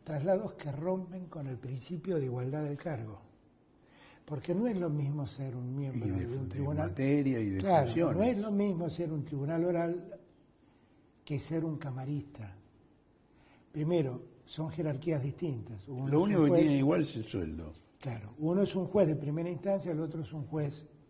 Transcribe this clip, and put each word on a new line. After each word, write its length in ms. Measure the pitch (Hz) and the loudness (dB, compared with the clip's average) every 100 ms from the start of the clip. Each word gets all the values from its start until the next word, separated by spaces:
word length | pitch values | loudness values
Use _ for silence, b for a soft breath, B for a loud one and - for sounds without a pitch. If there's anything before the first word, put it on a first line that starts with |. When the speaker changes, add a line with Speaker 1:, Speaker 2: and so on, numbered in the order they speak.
Speaker 1:
traslados 500 | - 151 160 190 214 | -6 -2 2 2 2
que 180 | - 147 | -6 -8
rompen 540 | 135 170 185 175 185 175 | -4 -2 -2 -4 -10 -10
con 200 | 156 135 | -8 -8
el 100 | 123 | -8
principio 600 | 127 131 - 175 185 170 | -6 -8 -8 -8 -2 0
de 60 | |
igualdad 400 | 131 123 127 151 | 0 -2 -2 -2
del 120 | 147 143 | -4 -4
cargo, 440 | 175 135 110 101 - - _ _ _ _ b b b b | -6 -6 -8 -12 -18 -20 _ _ _ _ b b b b
porque 300 | - 147 - | -10 -8 -2
no 120 | 175 240 | 0 2
es 100 | 196 | 0
lo 120 | 175 | 0
mismo 360 | 147 139 147 135 | 0 0 -2 -4
ser 280 | 127 135 123 | -6 -8 -6
un 180 | 123 | -6
miembro 320 | 135 139 123 110 | -4 -4 -2 -2
Speaker 2:
Y 20 | |
de 160 | 95 120 | -2 -2
Speaker 1:
de 0 | |
un 60 | 131 | -4
Speaker 2:
fu-, 40 | |
de 60 | 131 | -4
Speaker 1:
tribunal 380 | 98 139 147 156 | -2 -2 0 -2
Speaker 2:
materia 500 | - 135 147 135 123 | 0 4 4 4 2
y 120 | 107 | 0
de 80 | 95 | 0
Speaker 1:
Claro, 240 | 196 170 131 | 4 6 6
Speaker 2:
funciones. 300 | 160 170 165 | 2 2 4
Speaker 1:
no 60 | |
es 140 | 233 214 | 2 2
lo 120 | 214 | 0
mismo 400 | 202 202 170 170 | 2 2 0 -2
ser 220 | 160 170 | -2 -4
un 120 | 156 | -2
tribunal 400 | - 143 143 165 | -4 -4 -2 0
oral 540 | 175 170 170 175 - - - - _ _ b b b b b _ | 2 2 0 -2 -6 -16 -18 -20 _ _ b b b b b _
que 140 | - 143 | -6 -6
ser 260 | - 160 | -2 -2
un 120 | 160 147 | -2 -4
camarista. 720 | 143 127 131 147 - - 104 98 - _ _ _ _ _ _ b b b _ | -6 -6 -4 -4 -6 -12 -14 -14 -20 _ _ _ _ _ _ b b b _
Primero, 500 | 156 151 175 135 123 - - | -2 2 4 2 -2 -12 -20
son 260 | - - 151 | -14 -8 -6
jerarquías 520 | 156 156 135 170 151 | -2 -2 -2 0 0
distintas. 640 | 139 - 170 123 104 107 139 | -2 -4 -4 -4 -6 -12 -10
Uno 220 | 127 135 | -6 2
Speaker 2:
Lo 0 | |
Speaker 1:
es 60 | |
un 80 | 147 | 4
Speaker 2:
único 200 | 202 196 | 6 6
que 60 | 147 | 8
Speaker 1:
juez 120 | - | 8
Speaker 2:
tiene 160 | 156 143 | 8 6
igual 240 | 135 175 | 6 4
es 140 | 147 117 | 2 -2
el 100 | 107 | -4
sueldo. 460 | 101 80 78 78 - - _ | -4 -4 -6 -10 -14 -20 _
Speaker 1:
Claro, 340 | 139 113 104 147 | -8 -8 -10 -4
uno 240 | 156 180 | 0 2
es 120 | 196 | 2
un 120 | 190 175 | 2 2
juez 200 | 208 170 | 6 6
de 80 | |
primera 340 | 156 143 151 175 | 4 0 -2 -2
instancia, 440 | 175 196 196 170 | -2 0 0 0
el 80 | 156 | -2
otro 220 | 160 160 | -2 -6
es 100 | 151 | -8
un 120 | 156 127 | -8 -4
juez 380 | 156 147 - - - - | -2 -2 -4 -14 -20 -14